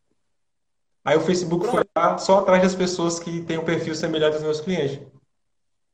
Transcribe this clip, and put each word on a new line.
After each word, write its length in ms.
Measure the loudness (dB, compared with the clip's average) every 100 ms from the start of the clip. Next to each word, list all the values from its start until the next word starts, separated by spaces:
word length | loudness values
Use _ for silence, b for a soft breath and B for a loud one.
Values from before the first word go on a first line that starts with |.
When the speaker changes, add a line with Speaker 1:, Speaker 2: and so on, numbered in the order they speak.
| _ _ _ _ _ _ _ _ _ _
Speaker 1:
Aí 140 | 0 2
o 40 |
Facebook 440 | 2 0 0 -2 0
foi 180 | 0
Speaker 2:
Pronto. 60 | 0 0
Speaker 1:
lá 220 | 0 0
só 200 | 2 4
atrás 220 | 6 4
das 140 | 4 2
pessoas 440 | -2 -2 -2 -4
que 220 | -6 -8
têm 160 | -6 -4
um 80 | -2
perfil 300 | -2 -2 -4
semelhante 400 | -4 0 0 0
aos 80 |
meus 180 | -2 -4
clientes. 380 | -2 -2 -2 -6 -14 _ _ _ _ _ _ _ _